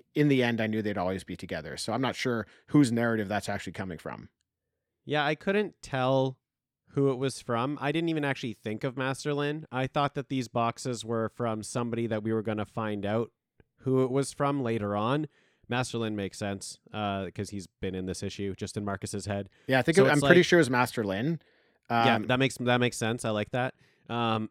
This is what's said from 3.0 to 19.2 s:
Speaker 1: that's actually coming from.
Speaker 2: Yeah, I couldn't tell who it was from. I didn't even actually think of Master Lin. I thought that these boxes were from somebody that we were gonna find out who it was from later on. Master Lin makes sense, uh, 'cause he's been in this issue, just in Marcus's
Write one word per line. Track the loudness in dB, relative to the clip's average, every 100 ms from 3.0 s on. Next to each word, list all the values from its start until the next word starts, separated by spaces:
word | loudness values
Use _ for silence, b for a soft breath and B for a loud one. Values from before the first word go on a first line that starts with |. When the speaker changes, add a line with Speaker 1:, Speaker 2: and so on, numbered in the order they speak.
| 2 0 0
Speaker 1:
that's | -2 -2
actually | -6 -6
coming | -8 -8 -8
from. | -10 -12 -16 _ _ _ _ _ _ _ -4
Speaker 2:
Yeah, | 0 0
I |
couldn't | 0 0 0 -2 -6
tell | -6 0 2 4 2 -2 _ _ _ _ _
who | 0 2
it | 2
was | -2 -4
from. | -2 0 0 -2
I | -2
didn't | 0 0
even | 0 -2
actually | -2 -6
think | -8 -8 -4
of | -4 -4
Master | -4 -4 -4
Lin. | -2 -2 -4 -6
I | -4 -2
thought | 0 -2 -2
that | -4
these | -4 -2
boxes | -2 -2 -2 -6 -6 -4
were | -2 -2
from | -4 -4 -4
somebody | -4 -4 -2 -2 -2
that | -2
we | 0
were | -2
gonna | 0 -2 -4
find | -4 -4 -2 0
out | 0 -2 _ _ _ _ _
who | 0 2
it | 2
was | 0 -2
from | -2 -2 0
later | -2 -2 0 0
on. | 0 0 -4 _ _ _ -4
Master | -4 -2 -4
Lin | -4 -4
makes | -6 -4
sense, | -6 -6 -8 -16 _
uh, | -6 -4 -2 -6
'cause | -8 -8
he's | -8 -12
been | _ -6
in | -4 -4
this | -6
issue, | -6 -6 -6 -6
just | -8 -6
in |
Marcus's | -6 -6 -6 -6